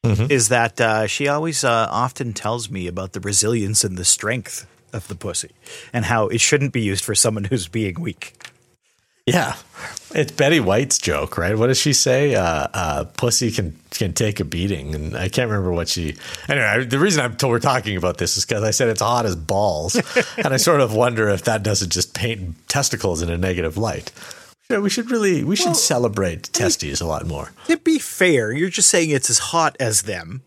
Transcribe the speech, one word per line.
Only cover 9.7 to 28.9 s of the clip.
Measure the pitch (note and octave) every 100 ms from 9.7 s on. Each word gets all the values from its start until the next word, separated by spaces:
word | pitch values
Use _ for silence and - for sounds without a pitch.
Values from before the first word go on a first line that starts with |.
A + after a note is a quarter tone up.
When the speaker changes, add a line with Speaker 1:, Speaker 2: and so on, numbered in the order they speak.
| - - - -
Speaker 1:
It's | - C#3+
Betty | - C#3 E3
White's | G2 G#2 C3+ -
joke, | - D2 D2 -
right? | F2 A2
What | A#2+
does | C3
she | D3+
say? | C3+ - B2+ D3 G#2+
Uh, | F2 D#2 C#2
uh, | - E2+ C#2+
"Pussy | - - B2 - A#2+
can, | - F2 D2+ _
can | - G2
take | D#2 G#2+ G#2
a |
beating." | D#2 E2 G2 F2 C#2+
And | D2+ D2+ -
I | F#2
can't | - A#2+
remember | G#2 F#2
what | E2+ E2+
she, | - D#2+ - - - -
anyway, | C#3+ G#2+
I, | G#2+
the | B2+ C3+
reason | G3 D#3+
I'm, | B2 G#2 C3+
we're | A#2
talking | C#3+ B2+ A2 F#2+
about | F2+ F2
this | F2 F#2+
is | -
'cause | G#2+
I | A2
said | - B2
it's | A2
hot | G#2+ B2 A2+
as | E2+
balls. | D#2+ G2 G#2 D#2 E2 B3 - B3+ - -
Speaker 2:
<laughs> |
Speaker 1:
And | F#3
I | C3
sort | - D3+
of | B2
wonder | A2 B2 A2+ G#2+
if | F#2+
that | - A2
doesn't | G2+ F#2+ F2+
just | F2 -
paint | - A#2 A2 F2+ D#2+ -
testicles | C#3+ C3+ B2+ G2 E2
in | E2+
a | E2+
negative | F#2+ F2 D#2+ E2
light. | A2 - - - - - - _ _
Yeah, | A3
we | G3+
should | - A#3
really, | A#3+ G3+ D#3+
we | D3 G#3
should | F4+
Speaker 2:
Well, | -
Speaker 1:
celebrate | - C3 A#2+ G#2+ F#2
Speaker 2:
I |
mean, | E2 -
Speaker 1:
testes | - G#2 - D2+ C#2
a | E2+
lot | D2+ E2
more. | D2 D2+ - -
Speaker 2:
to | E4
be | - D#4
fair, | - - F#3 C#3 G#2+
you're | C3+ F3+
just | F#3+ F#3